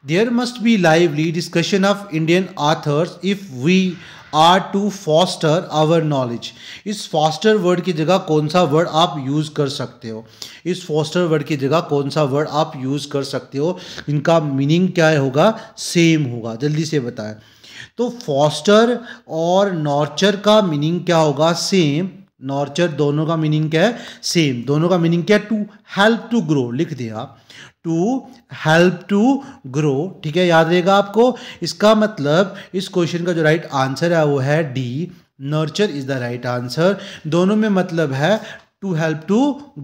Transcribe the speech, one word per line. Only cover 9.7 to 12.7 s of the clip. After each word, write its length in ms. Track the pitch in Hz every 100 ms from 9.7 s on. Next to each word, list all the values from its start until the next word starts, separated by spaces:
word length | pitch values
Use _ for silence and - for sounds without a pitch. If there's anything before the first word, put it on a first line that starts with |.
| 139 120 - 113
हो, 160 | 110 113 - - - 170
इस 220 | 180 -
foster 300 | 151 151 180
वर्ड 260 | 175 156
की 140 | 143 147
जगह 220 | 135 151
कौन 300 | - 143 139
सा 140 | 156
वर्ड 240 | 143 139 156
आप 220 | 147 156